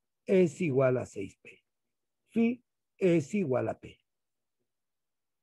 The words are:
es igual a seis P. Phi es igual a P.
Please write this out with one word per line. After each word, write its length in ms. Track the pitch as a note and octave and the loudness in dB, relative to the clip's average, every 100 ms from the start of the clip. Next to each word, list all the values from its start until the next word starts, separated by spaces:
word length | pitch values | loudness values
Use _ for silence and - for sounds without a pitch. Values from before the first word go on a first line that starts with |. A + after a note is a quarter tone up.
| _ _ - | _ _ 0
es 360 | F#3+ F3+ - | 2 2 0
igual 360 | F3 C3 C3 B2+ | -2 2 2 0
a 80 | G#2 | -4
seis 320 | - G2 - | -12 -14 -14
P. 200 | - - _ _ _ _ _ _ _ | -20 -20 _ _ _ _ _ _ _
Phi 340 | A3 A#3 B3 _ _ _ _ | -2 -2 -2 _ _ _ _
es 380 | F#3+ E3+ C#3+ G#3 | 2 2 0 -4
igual 340 | E3 B2 A2+ | -2 -2 -2
a 100 | G#2 | -6
P. 220 | - - _ _ _ _ _ _ _ _ _ _ _ _ _ _ | -14 -20 _ _ _ _ _ _ _ _ _ _ _ _ _ _